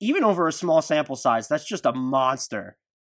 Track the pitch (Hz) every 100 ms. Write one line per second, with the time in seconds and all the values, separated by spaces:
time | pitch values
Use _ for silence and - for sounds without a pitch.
0 | 208 359 220 175 165 156 175 160 - 151
1 | 147 131 131 113 110 151 - 196 131 131
2 | 127 135 131 135 - 107 98 - _ _